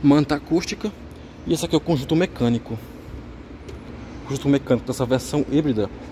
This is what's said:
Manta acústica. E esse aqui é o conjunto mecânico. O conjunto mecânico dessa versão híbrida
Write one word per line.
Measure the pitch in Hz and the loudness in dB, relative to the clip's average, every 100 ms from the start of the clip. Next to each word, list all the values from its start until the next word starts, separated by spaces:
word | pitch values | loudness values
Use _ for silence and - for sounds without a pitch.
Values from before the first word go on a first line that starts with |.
Manta | 147 143 143 151 | 8 6 6 0
acústica. | - 165 175 202 214 - - - - - - | 2 0 0 -4 -6 -8 -16 -16 -16 -14 -2
E | 160 | -2
esse | 170 | 2
aqui | |
é | 156 | 0
o | |
conjunto | - 160 131 160 | 2 0 2 2
mecânico. | 185 - 120 117 - 110 - - - - - - - - - - - - - - | 2 2 2 2 -2 -10 -10 -16 -14 -14 -14 -16 -16 -16 -14 -14 -14 -14 -14 -14
O | - | -6
conjunto | 135 143 | -2 4
mecânico | 139 135 120 - | 2 4 2 2
dessa | 127 | -2
versão | 123 131 - 147 - | 2 2 2 -2 2
híbrida | 143 151 110 98 - - | 2 2 2 0 -2 -14